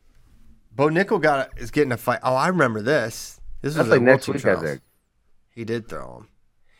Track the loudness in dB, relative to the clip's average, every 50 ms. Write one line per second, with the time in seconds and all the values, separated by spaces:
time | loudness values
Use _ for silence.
0 | _ _ _ -20 -20 _ _ -20 -20 -20 -20 -20 _ _ -2 0 2 2 2 2
1 | 0 0 0 2 2 2 2 0 -2 -4 -8 -12 -10 -4 0 0 2 2 0 -4
2 | -2 -2 -2 -2 0 -2 0 0 0 0 2 2 2 2 0 -2 0 0 0 0
3 | 0 -2 -6 -10 -14 -16 -18 -16 -14 -14 -10 -8 -6 -4 -2 0 2 4 4 4
4 | 6 6 6 4 4 -2 -6 -2 0 0 0 0 -2 -6 -8 -8 _ _ _ _
5 | _ _ _ _ _ _ _ _ _ _ -14 -12 -8 -6 -6 -6 -8 -10 -12 -14
6 | -12 -14 -16 -20 -20 -20 _ _ _ _ _ _ _ _ _ _